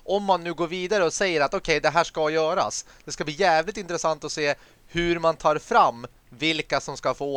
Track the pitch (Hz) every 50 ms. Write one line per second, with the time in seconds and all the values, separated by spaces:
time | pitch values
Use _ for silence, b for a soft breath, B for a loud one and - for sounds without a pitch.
0 | B - 185 202 202 196 190 175 170 170 170 143 175 156 175 185 185 170 214 208
1 | 175 160 - - 202 190 170 151 143 135 - 190 - - 160 151 147 156 147 170
2 | 165 - - 165 156 151 156 160 160 156 175 185 135 104 - - - b b b
3 | b - 147 - 175 147 151 143 196 180 160 160 160 180 185 220 196 170 175 160
4 | - 165 156 147 - 147 - - 151 143 143 b b b b b b - - 170
5 | 170 170 170 170 165 165 160 - - 160 151 151 - - 226 233 190 139 120 117
6 | 120 - - _ _ _ 127 117 143 160 160 151 147 - 156 139 - - 139 -
7 | - 135 127 - 143 143 139